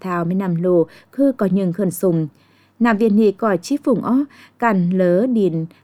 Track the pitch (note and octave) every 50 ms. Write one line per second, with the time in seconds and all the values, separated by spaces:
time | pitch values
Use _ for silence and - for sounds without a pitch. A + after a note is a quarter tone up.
0 | - F3+ F3+ F3 E3+ E3+ F#3 F#3+ G3+ F#3 E3+ E3 F3 F#3 F3+ E3+ D#3+ - - -
1 | - _ - B3 C#4 C#4 B3+ - G#3+ F#3+ F#3 G3 F#3+ F3+ E3 G3+ G#3 F3+ E3 -
2 | - F#3 E3+ E3 D#3 D3 - _ _ _ _ _ _ _ _ - A3+ A#3+ A3+ G3
3 | A3+ A3+ G3+ G#3+ A3+ G#3 G3 - A#3 G#3+ G3 E3+ - - C#4 C#4+ - D4 A#3+ F3
4 | - - A#3+ C4+ D4 C#4 - - - - _ - B3 A#3 G#3 F#3 F3 F3 F#3 F#3
5 | F#3 F3 F3 F#3 A3+ C4 B3 A3+ G3 F3+ D#3 E3 D#3+ E3 - _